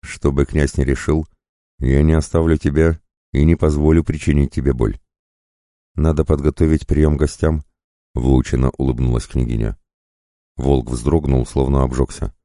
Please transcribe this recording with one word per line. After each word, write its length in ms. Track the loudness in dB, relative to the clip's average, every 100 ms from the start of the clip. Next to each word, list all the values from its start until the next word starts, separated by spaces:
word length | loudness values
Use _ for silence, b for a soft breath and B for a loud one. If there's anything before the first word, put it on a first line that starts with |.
«Что 300 | -16 -4 -2
бы 120 | 0
князь 320 | 0 0 -2 -2
ни 80 |
решил, 420 | -2 -2 -2 -2 -4 _ _ _ _ _
я 240 | 0 2
не 100 | 4
оставлю 460 | 2 0 0 2 2
тебя 420 | 0 2 0 0 _ _ _
и 120 | 0
не 120 | 2 4
позволю 480 | 2 2 2 2
причинить 480 | 2 -4 0 0 0
тебе 220 | -2 -2
боль». 260 | 0 -2 -4 _ _ _ _ _ _ _ _ _
«Надо 300 | -2 0 0 0
подготовить 600 | 0 0 0 0 0 0
прием 300 | 0 2 2
гостям», 480 | -2 0 -2 -2 -6 _ _ _ _
выученно 560 | -4 2 2 2 0 -2 0
улыбнулась 500 | -4 -2 -2 -2 -4
княгиня. 520 | -4 -4 -4 -4 -8 _ _ _ _ _ _ _ -6
Волк 340 | 0 0 0
вздрогнул, 560 | -4 0 0 2 0 0
словно 360 | -2 0 0
обжегся. 520 | 0 -2 -4 -4 -10 _